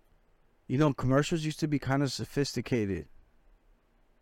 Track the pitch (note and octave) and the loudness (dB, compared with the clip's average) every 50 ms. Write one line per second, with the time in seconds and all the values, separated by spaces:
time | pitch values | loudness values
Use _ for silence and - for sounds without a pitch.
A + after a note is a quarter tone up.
0 | _ _ _ _ _ _ _ _ _ _ _ _ _ - B2+ C3 D#3 D3+ C3+ - | _ _ _ _ _ _ _ _ _ _ _ _ _ -2 2 4 4 4 2 2
1 | - B2+ C3 C#3 D3 - F3 E3 D#3 D#3 D3 - - D3+ D3 C3+ - C3 C3+ C#3 | 2 4 4 4 4 2 0 -2 -2 -4 -4 -4 -2 -2 -2 -2 0 0 0 0
2 | C#3+ C3 - - A2+ - - C#3+ C#3+ - - B2+ A#2 - C3+ A#2+ G#2+ G2 F#2+ E2 | 0 0 -2 -6 -8 -4 -2 -2 -2 -2 -2 -6 -4 -2 0 0 0 0 -2 -4
3 | D#2 - - - - _ _ _ _ _ - _ _ _ _ _ _ _ _ _ | -6 -10 -16 -20 -20 _ _ _ _ _ -20 _ _ _ _ _ _ _ _ _
4 | _ _ _ _ | _ _ _ _